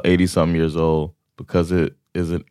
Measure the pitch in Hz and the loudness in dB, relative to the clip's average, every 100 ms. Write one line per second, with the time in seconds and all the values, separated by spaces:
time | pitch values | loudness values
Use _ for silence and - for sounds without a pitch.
0 | - 90 90 90 82 82 80 80 80 78 | 4 2 2 2 0 0 0 0 0 0
1 | 76 - _ - - 90 85 90 78 - | -2 -10 _ -20 -4 -2 0 0 -2 -4
2 | _ 90 85 85 - | _ -6 -4 -4 -4